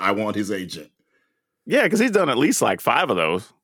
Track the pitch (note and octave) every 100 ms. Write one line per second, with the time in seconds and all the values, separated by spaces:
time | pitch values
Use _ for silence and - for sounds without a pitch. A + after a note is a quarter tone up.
0 | F#2+ G2+ G#2+ G#2 G2+ G2 F2+ E2 D2 _
1 | _ _ _ _ _ _ - B3 G#3+ A3
2 | B3+ G3+ D#3+ B2 D3 - A2 F#2+ - C3
3 | F3 F#2+ D#2+ F2+ - _